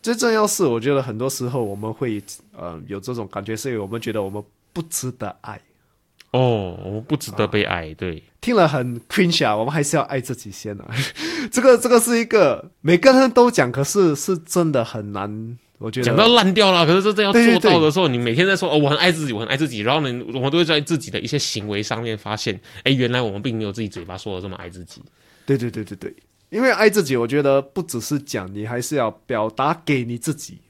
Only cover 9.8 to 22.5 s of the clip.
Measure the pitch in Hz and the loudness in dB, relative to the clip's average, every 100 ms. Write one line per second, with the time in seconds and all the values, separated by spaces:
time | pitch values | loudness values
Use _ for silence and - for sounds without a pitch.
9.8 | 143 160 - 135 123 123 104 95 107 101 | 0 0 0 -4 -6 -10 -12 -12 -12 -12
10.8 | - 120 135 - 311 339 254 - 262 240 | -8 -6 -6 -6 -8 -6 -4 4 6 6
11.8 | 247 240 233 233 233 220 156 95 - _ | 6 4 4 0 2 2 4 2 -8 _
12.8 | 147 175 262 262 262 240 240 226 127 123 | 2 6 8 8 6 6 4 4 0 0
13.8 | 139 202 180 143 - 180 165 180 165 135 | -2 2 2 2 -2 -4 -2 0 2 0
14.8 | 110 113 104 101 101 107 113 120 _ _ | -2 -6 -8 -8 -8 -8 -12 -14 _ _
15.8 | 113 127 123 131 220 240 190 185 196 180 | -8 -2 0 4 6 6 4 4 4 4
16.8 | 160 180 202 208 202 233 233 226 214 170 | 4 4 4 2 4 6 6 6 6 6
17.8 | 156 151 175 123 120 117 185 190 180 151 | 4 4 2 2 0 2 2 2 2 2
18.8 | 143 147 175 165 147 104 110 131 151 117 | 2 2 2 0 -4 -4 -4 -2 -2 -2
19.8 | 107 151 143 123 113 123 135 160 165 156 | 0 0 -2 -6 -8 -4 0 0 2 0
20.8 | 143 160 - 92 117 147 - 113 104 101 | 0 -4 -4 -8 -4 -4 -4 -6 -6 -6
21.8 | 107 110 120 110 104 107 - | -4 -6 -6 -8 -6 -6 -6